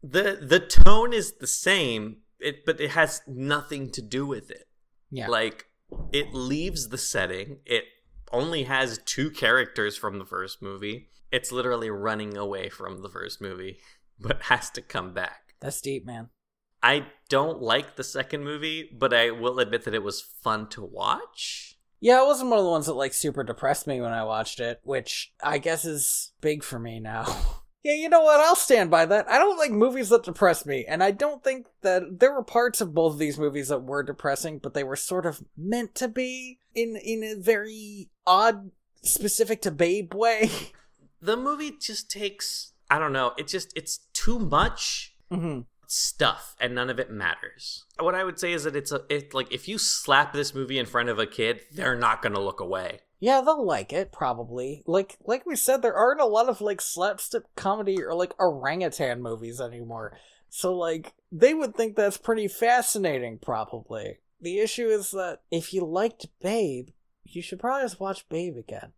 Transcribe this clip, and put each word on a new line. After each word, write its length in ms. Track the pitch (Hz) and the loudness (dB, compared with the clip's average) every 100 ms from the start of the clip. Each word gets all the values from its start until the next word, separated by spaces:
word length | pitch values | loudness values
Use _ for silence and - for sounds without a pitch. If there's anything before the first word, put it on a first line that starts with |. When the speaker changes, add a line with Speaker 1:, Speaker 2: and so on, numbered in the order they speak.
Speaker 1:
The, 340 | 143 156 202 196 | -2 0 0 -4
the 200 | 139 175 | 2 2
tone 520 | 175 - 202 220 233 | 10 12 12 12 10
is 220 | 233 - | 0 -4
the 140 | - - | -8 -6
same, 680 | - - 196 143 110 107 107 _ _ | -4 0 0 0 -4 -8 -14 _ _
it, 240 | - 139 | -8 -6
but 160 | - 165 | -4 -2
it 120 | 143 | -2
has 300 | 156 156 - - | 0 0 0 -12
nothing 640 | 127 135 147 143 143 135 | -10 -2 -4 -4 -12 -10
to 100 | 120 | -12
do 240 | 110 131 139 | -8 -6 -6
with 240 | 123 - | -8 -12
it. 160 | - _ _ _ _ _ | -20 _ _ _ _ _
Speaker 2:
Yeah. 180 | 135 110 | -12 -2
Speaker 1:
Like, 360 | 117 113 - - _ _ - - | -2 -2 -6 -20 _ _ -10 -6
it 140 | 139 143 131 | -4 -6 -8
leaves 540 | 127 147 131 160 120 | -6 -6 -6 -8 -10
the 80 | 123 | -8
setting. 580 | - 123 92 92 104 139 - | -6 -4 -6 -6 -12 -18 -4
It 200 | 117 - _ _ - - | -4 -4 _ _ -20 -8
only 340 | 120 156 165 127 | -6 -4 -6 -4
has 340 | 135 131 110 | -2 -4 -6
two 280 | - - 147 | -8 -6 -6
characters 680 | 151 113 123 120 - 104 - | -2 2 2 0 -4 -6 -6
from 220 | 107 98 | -10 -10
the 60 | 92 | -12
first 360 | 98 95 - | -12 -12 -14
movie. 480 | 98 98 104 113 - _ - | -16 -12 -12 -12 -16 _ -8
It's 200 | 127 - | -8 -6
literally 380 | 123 123 120 113 | -6 -4 -4 -6
running 480 | 104 104 107 107 101 | -6 -6 -6 -8 -10
away 320 | 101 98 95 | -8 -8 -10
from 320 | - 92 92 | -12 -16 -14
the 80 | 98 | -16
first 320 | 92 92 - | -14 -14 -12
movie, 380 | 98 92 95 95 _ _ | -14 -12 -14 -16 _ _
<laughs> 200 | _ _ | _ _
but 240 | 107 - | -6 -4
has 260 | - 123 - | 0 0 0
to 100 | 120 | -14
come 280 | - - 92 90 | -10 -10 -8 -8
back. 400 | 92 - _ _ | -10 -12 _ _
Speaker 2:
That's 220 | 139 - | -12 -10
deep, 240 | 135 135 107 | -8 -10 -10
man. 240 | 120 113 _ _ _ _ _ | -16 -16 _ _ _ _ _
Speaker 1:
I 260 | 120 143 143 _ _ | 2 2 -2 _ _
don't 340 | 135 151 160 | 0 0 -4
like 360 | 117 123 - - | 0 0 -2 -12
the 80 | 131 | -10
second 400 | 135 135 151 143 | -8 -8 -8 -8
movie, 440 | 147 156 160 160 117 | -8 -8 -10 -14 -4
but 160 | 131 | 2
I 180 | 120 117 | 4 2
will 280 | 117 120 127 | 0 -4 -2
admit 240 | 113 113 | -2 -2
that 100 | 113 | -4
it 80 | 110 | -6
was 200 | 101 98 | -6 -10
fun 480 | - - - 107 107 | -14 -8 -4 -4 -6
to 120 | - | -14
watch. 960 | 101 - 98 - 466 - - - - _ _ _ | -16 -6 -4 -4 -6 -14 -12 -12 -16 _ _ _
Speaker 2:
Yeah, 220 | 226 254 | 4 6
it 20 | 269 | 6
wasn't 260 | 277 254 | 2 2
one 80 | 226 | 2
of 40 | |
the 80 | 185 | 2
ones 140 | 165 147 | 0 -2
that, 80 | |
like, 200 | 135 135 | -4 -4
super 300 | - 151 143 | -2 -4 -4
depressed 420 | 120 110 135 143 - | -8 -4 -4 -4 -4
me 140 | 135 | -6
when 140 | 120 | -6
I 100 | 113 | -6
watched 380 | 110 110 113 - | -4 -4 -6 -6
it, 180 | 120 117 | -8 -8
which 500 | - 135 - - - _ | -6 -6 -6 -10 -10 _
I 140 | - 147 | -4 -2
guess 260 | 160 160 | -2 -4
is 480 | 165 151 135 - - _ | -4 -4 -4 -4 -8 _
big 240 | - - | -4 -4
for 160 | - 120 | -8 -12
me 200 | 117 113 | -12 -12
now. 240 | 107 110 113 | -10 -8 -6
<laughs> 400 | - - - - _ | -2 -2 -2 -16 _
Yeah, 120 | 294 | -4
you 160 | 302 320 | -2 6
know 120 | 330 | 8
what? 180 | 311 302 | 8 8
I'll 160 | 320 359 | 6 4
stand 340 | - 247 180 | 6 4 6
by 140 | 165 165 | 4 6
that. 240 | 202 208 | 2 4
I 80 | 247 | 4
don't 180 | 392 359 | 4 4
like 140 | 294 | 0
movies 380 | 208 240 254 214 | 4 2 2 4
that 140 | 226 | 4
depress 420 | 233 165 190 165 147 | 4 2 4 4 -2
me, 180 | 135 117 | -6 -4
and 160 | 160 | 0
I 100 | 190 | 0
don't 300 | 202 294 277 | 2 -4 -2
think 240 | 269 262 240 _ | -4 -4 -10 _
that, 380 | 196 185 170 180 | 0 0 -2 4
there 140 | 262 | 4
were 100 | 277 | 4
parts 380 | 220 233 247 - | -2 0 2 0
of 120 | 190 | -2
both 200 | 156 165 | 2 2
of 60 | 147 | 2
these 200 | 156 143 | -4 -2
movies 300 | 151 143 135 | -2 -4 -4
that 140 | 143 | -4
were 200 | 131 143 | -4 -6
depressing, 560 | 135 135 151 139 165 151 | -6 -6 -4 -4 -6 -10
but 140 | 139 | -8
they 100 | 147 | -6
were 140 | 135 139 | -6 -6
sort 280 | - 180 170 | -4 -4 -4
of 160 | 147 - - | -8 -16 -12
meant 400 | 170 233 226 - | -6 -6 -6 -6
to 140 | 254 | -6
be 500 | 233 254 254 254 254 _ 226 | -4 -6 -8 -14 -20 _ -6
in, 220 | 233 220 | -4 -6
in 220 | 208 226 | -8 -6
a 180 | 220 214 | -6 -4
very 680 | 185 214 214 220 214 202 185 _ - | 0 0 -2 -14 -16 -16 -18 _ 2
odd, 440 | 185 220 208 196 _ _ _ | 4 4 2 -8 _ _ _
specific 600 | - - 202 - 214 220 | -4 -2 -2 0 0 0
to 100 | 202 | -4
Babe 420 | 147 170 196 175 | 0 2 2 -4
way. 360 | 190 226 220 220 - | 0 0 2 0 -2
<laughs> 40 | - - _ _ _ _ | -12 -20 _ _ _ _
Speaker 1:
The 140 | 165 233 | -4 -2
movie 340 | 262 294 302 - | -2 -6 -8 -10
just 320 | - 214 - | -10 -10 -12
takes, 600 | 202 208 202 - - - _ _ | -8 -8 -8 -10 -10 -14 _ _
I 80 | 147 | -2
don't 120 | 156 | 0
know, 220 | 135 127 - | -2 -4 -4
it 100 | 147 | -10
just, 260 | 190 - - | -10 -10 -14
it's 220 | - - _ | -10 -12 _
too 260 | - - 240 | -2 0 2
much. 760 | 208 143 214 - - - - _ _ | 2 2 0 -2 -8 -8 -12 _ _
Speaker 2:
Mm-hmm. 300 | 180 165 135 120 _ _ | -6 -6 -8 -12 _ _
Speaker 1:
Stuff, 640 | - - - 135 90 - - | -4 -4 0 0 0 -12 -8
and 160 | 120 123 | -6 -4
none 140 | 123 | -6
of 100 | 123 | -6
it 120 | 123 | -8
matters. 760 | 104 90 80 - - - - _ - | -4 -4 -4 -10 -16 -16 -16 _ -4
What 160 | 165 180 | -2 -2
I 80 | |
would 160 | 190 170 | -4 -6
say 140 | 180 | -4
is 100 | 170 | -4
that 120 | 151 143 | -4 -6
it's 160 | 139 | -6
a, 100 | 143 - | -8 -6
it, 240 | 147 139 | -8 -6
like, 180 | 135 127 | -8 -8
if 160 | 147 - | -10 -10
you 100 | 214 | -4
slap 560 | - - - 135 147 | -4 -4 2 2 2
this 200 | 143 139 | -2 -6
movie 260 | 135 127 135 | -6 -6 -6
in 60 | 117 | -4
front 240 | 123 120 | -4 -2
of 100 | 107 | -2
a 60 | 113 | -4
kid, 360 | - 113 117 - | -2 -4 -4 -8
they're 240 | 151 131 120 | -6 -4 0
not 240 | 120 110 | 0 0
gonna 180 | 120 101 | -2 -4
look 200 | 98 - | -6 -6
away. 400 | 92 95 90 - _ _ | -6 -6 -6 -12 _ _
Speaker 2:
Yeah, 220 | 214 269 | 2 2
they'll 240 | 262 311 214 | 2 0 0
like 260 | 131 98 | -2 -4
it, 200 | 151 190 | -6 -6
probably. 720 | - 139 117 117 123 127 147 - | -6 -6 -4 -8 -10 -10 -10 -2
Like, 300 | 180 196 - - | -2 -2 -10 -6
like 200 | 247 349 | -6 -4
we 100 | 294 | -4
said, 260 | - 262 | 0 2
there 140 | 233 185 | 2 4
aren't 260 | 233 294 | 2 4
a 40 | 254 | 2
lot 220 | 214 247 | 4 2
of, 140 | 220 | 0
like, 180 | 208 190 | -4 -4
slapstick 640 | - - 190 196 - - - - | -8 -4 -4 -4 -8 -8 -10 -8
comedy 460 | 196 208 202 190 | -4 -2 -2 -4
or, 120 | - | -4
like, 200 | 165 180 - | -4 -4 0
orangutan 840 | 180 143 131 165 175 - 135 120 | -2 0 -4 -4 -6 -4 -4 -4
movies 380 | 120 113 117 117 | -8 -10 -10 -10
anymore. 580 | 123 120 117 113 107 - _ _ _ | -10 -12 -14 -12 -14 -16 _ _ _
So, 260 | - 185 180 | -8 -4 -4
like, 380 | 170 165 160 _ _ | -4 -6 -10 _ _
they 220 | 165 247 | 2 4
would 220 | 320 269 214 | 4 -4 -4
think 200 | 226 208 | -4 0
that's 220 | 202 196 | 0 -2
pretty 300 | - 226 202 | -4 -2 -2
fascinating, 920 | - 233 247 233 220 185 135 120 110 | -2 2 2 0 -2 -2 -4 -6 -12
probably. 800 | - 113 107 117 - 113 104 - _ _ | -6 -6 -6 -12 -12 -12 -12 -16 _ _
The 200 | 170 190 | -8 -4
issue 280 | 220 - 233 | -4 -2 -2
is 240 | 214 196 | -2 -2
that 280 | 196 180 156 _ | -8 -8 -10 _
if 220 | 165 165 | -6 -4
you 120 | 190 170 | -6 -4
liked 420 | 175 220 - 160 _ | -2 -2 -4 -20 _
Babe, 480 | 180 226 185 127 127 _ _ _ - | -4 -2 -2 -4 -12 _ _ _ -18
you 160 | 175 | -16
should 180 | 175 190 | -14 -8
probably 240 | 233 277 | -6 -4
just 160 | 254 180 | -4 -6
watch 300 | 196 190 _ | -8 -8 _
Babe 260 | 156 180 131 | -8 -8 -10
again. 360 | 110 - - | -14 -16 -16